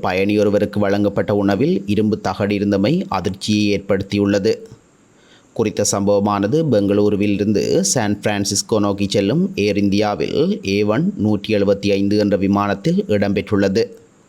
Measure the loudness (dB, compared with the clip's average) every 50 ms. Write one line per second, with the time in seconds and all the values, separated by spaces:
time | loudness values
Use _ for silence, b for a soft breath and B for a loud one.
0 | -4 -2 0 0 0 2 2 2 2 2 2 2 0 0 -2 -2 0 0 0 0
1 | 0 0 0 -2 -2 0 0 0 2 2 2 2 2 0 0 -2 -2 -2 0 0
2 | 0 0 0 -2 -2 -4 -4 -2 -2 0 0 0 0 0 2 2 2 2 0 0
3 | -2 -2 -4 -4 -2 -4 -6 -4 -2 0 0 2 2 2 0 0 -2 -2 -2 -2
4 | -2 -2 -2 0 2 2 2 2 2 0 -2 -2 -6 -18 -20 -20 _ _ _ _
5 | _ _ b b b b b b b b b -4 -2 -2 -2 -2 -2 -2 0 0
6 | 2 2 2 2 2 2 0 0 0 0 0 0 2 2 2 2 2 2 2 2
7 | 2 2 2 2 0 0 0 0 0 0 0 0 0 0 0 0 0 0 0 0
8 | 0 -2 -2 -2 -2 -2 -2 -2 -2 -2 -4 -4 -2 0 0 0 0 0 0 -2
9 | -2 -2 0 0 0 0 0 0 -2 -2 -2 -2 0 0 0 2 0 2 2 2
10 | 0 0 -2 -2 -4 -2 0 0 0 0 -2 -4 -4 -2 -2 0 0 0 0 0
11 | 0 -2 -2 -2 0 0 0 -2 -2 -2 0 2 2 2 2 2 0 0 0 2
12 | 2 2 2 2 2 2 0 0 0 0 0 0 0 0 -2 -2 -2 -2 0 0
13 | 0 0 0 0 0 0 -2 -2 -2 -2 0 0 2 2 2 0 -2 -2 -6 -14
14 | -20 -20 _ _ _